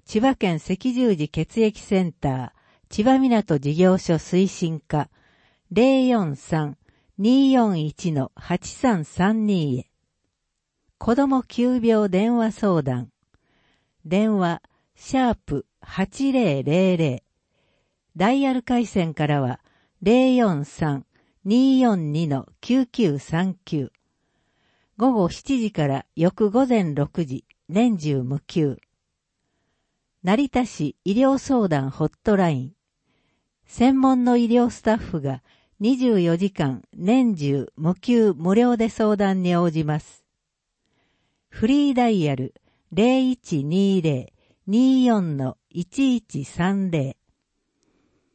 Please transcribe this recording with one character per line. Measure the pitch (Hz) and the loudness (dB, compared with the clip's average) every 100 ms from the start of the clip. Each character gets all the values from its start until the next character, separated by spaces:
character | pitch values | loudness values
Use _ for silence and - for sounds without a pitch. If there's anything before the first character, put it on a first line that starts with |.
千 | - 214 | -6 0
葉 | 254 | 0
県 | 269 190 160 | 0 -2 -4
赤 | - 185 254 | -4 -6 -4
十 | 247 247 | 0 0
字 | 180 151 | 0 -2
血 | - 156 - | -4 -6 0
液 | 220 214 | -2 -2
セ | - 190 | -2 -2
ン | 175 | -2
タ | - 143 | -4 -4
ー、 | 131 123 - _ _ _ | -4 -8 -16 _ _ _
千 | - | -2
葉 | 220 262 | 2 2
港 | 262 233 - 151 | 4 2 0 -2
事 | 143 151 | 0 2
業 | 185 185 | 4 4
所 | - | 0
推 | 165 - 175 190 | -2 0 0 0
進 | - 170 160 | -2 -6 -6
課、 | - 151 139 _ _ _ _ _ _ | -6 -6 -6 _ _ _ _ _ _
零 | 180 254 269 254 | 0 2 4 2
四 | 233 170 | 0 0
三 | 139 - 160 147 - _ _ _ - | -6 -4 -4 -4 -8 _ _ _ -2
二 | 202 262 269 | 2 4 4
四 | 262 220 175 151 | 4 2 0 -4
一 | - 180 | -4 -4
の | 151 131 | -2 -4
八 | - - 175 - | -10 -6 -6 -6
三 | - 262 196 | -4 0 0
三 | 151 - 180 220 214 | -4 -2 0 0 0
二 | 190 147 127 | 0 -2 -4
へ。 | - _ _ _ _ _ _ _ _ _ _ _ | -8 _ _ _ _ _ _ _ _ _ _ _
子 | - | -2
ど | 240 277 | 0 2
も | 262 | 0
急 | - - 240 254 | -2 -2 0 0
病 | 226 220 208 | 2 2 2
電 | 185 220 240 | 0 0 0
話 | 220 | -2
相 | - 208 175 | -2 0 0
談。 | 135 123 123 _ _ _ _ _ _ _ _ _ | 0 -4 -8 _ _ _ _ _ _ _ _ _
電 | 160 190 220 208 | -4 0 2 0
話、 | 180 170 - _ _ _ | 0 -4 -10 _ _ _
シ | - 262 | -4 0
ャ | 254 | 0
ー | 214 - | -2 -4
プ | 143 - _ | -8 -8 _
八 | - - 190 - 277 | -12 -6 -6 -2 -2
零 | 262 214 139 | 0 0 0
零 | 131 170 190 180 | 0 2 2 2
零。 | 156 123 - _ _ _ _ _ _ _ _ 160 | 0 -2 -10 _ _ _ _ _ _ _ _ -2
ダ | 190 | 0
イ | 269 | 2
ヤ | 277 | 0
ル | 254 | -2
回 | - 240 220 | -2 -2 -2
線 | 190 165 | -2 -4
か | 151 151 | -2 0
ら | 147 | 0
は、 | 127 123 _ _ _ _ | -2 -6 _ _ _ _
零 | 185 247 262 | 2 2 4
四 | 247 226 151 | 2 2 0
三 | 147 - 160 139 - _ _ _ | -6 -6 -4 -4 -8 _ _ _
二 | 190 233 269 262 | 0 2 4 4
四 | 247 196 156 | 2 0 -2
二 | 147 165 | -2 -2
の | 139 - _ | -4 -6 _
九 | - 254 254 | -2 0 0
九 | - 202 143 | 0 0 -2
三 | - 160 190 180 | -4 -4 -4 -6
九。 | - 156 127 - _ _ _ _ _ _ _ _ _ - | -8 -6 -6 -12 _ _ _ _ _ _ _ _ _ -2
午 | 247 | 0
後 | 240 175 | 2 0
七 | - - 269 | -2 -4 -2
時 | 220 | -2
か | - 147 | -2 -2
ら | 135 - | -4 -8
翌 | - 170 - 214 | -2 -2 0 0
午 | 214 269 | 2 2
前 | 233 175 | 0 0
六 | 143 147 - | -2 -4 -4
時、 | 151 131 - _ - | -6 -8 -14 _ -6
年 | 175 247 196 | 0 0 0
中 | 151 139 | -2 -4
無 | 127 139 | -4 -6
休。 | - - 147 127 _ _ _ _ _ _ _ _ _ _ _ _ _ _ | -6 -2 -2 -4 _ _ _ _ _ _ _ _ _ _ _ _ _ _
成 | 175 220 285 | -2 0 0
田 | 247 247 | -2 -4
市 | - 147 - | -4 -8 -6
医 | - | -4
療 | 202 269 269 | 0 2 0
相 | - 262 202 | 0 0 0
談 | 151 135 | 0 -2
ホ | - | -4
ッ | 156 - | -4 -4
ト | - 202 | 0 2
ラ | 175 | 2
イ | 139 | -2
ン。 | 131 - _ _ _ _ _ _ _ _ | -6 -14 _ _ _ _ _ _ _ _
専 | _ - 240 269 | _ 0 2 4
門 | 262 254 | 4 4
の | 247 240 | 2 2
医 | |
療 | 233 240 240 | 2 2 2
ス | - | 0
タ | - 220 | -2 -2
ッ | |
フ | - 170 | -4 -6
が | 139 131 - _ _ _ | -6 -8 -12 _ _ _
二 | 208 262 | -2 0
十 | 254 214 | 2 2
四 | 170 170 | 2 0
時 | 196 | -2
間、 | - 147 127 - | -2 -4 -4 -10
年 | - 175 254 247 | -6 0 2 2
中 | 185 143 139 120 - | 0 -2 -2 -4 -4
無 | 156 | -4
休 | 180 - 240 214 | -2 0 4 4
無 | 147 170 | 2 0
料 | 202 247 240 | 2 2 2
で | 226 | -2
相 | - 214 208 | 0 0 0
談 | 202 190 | 0 0
に | 180 175 | 0 0
応 | 175 | 0
じ | 156 | 0
ま | 151 151 | -2 -4
す。 | - _ _ _ _ _ _ _ _ _ _ _ _ _ _ | -6 _ _ _ _ _ _ _ _ _ _ _ _ _ _
フ | - 220 | -6 0
リ | 285 285 | 2 2
ー | |
ダ | 254 240 | 2 2
イ | 208 | 2
ヤ | 147 135 | 0 -2
ル、 | 127 - _ _ _ | -6 -12 _ _ _
零 | 160 233 262 254 | 0 2 2 0
一 | 254 - 156 | -4 -4 -4
二 | 139 180 196 190 | -2 0 2 2
零 | 160 135 127 _ _ _ - | 0 -2 -6 _ _ _ -2
二 | 214 262 262 247 | 2 4 4 2
四 | 220 175 139 | 2 -2 -4
の | 131 - _ | -6 -8 _
一 | - 175 - 269 | -10 -8 -2 0
一 | 240 - 147 | -2 -4 -10
三 | 135 - 175 196 190 | -10 -4 -2 -2 -2
零。 | 160 135 - _ _ _ _ _ _ _ _ _ _ _ | -2 -4 -8 _ _ _ _ _ _ _ _ _ _ _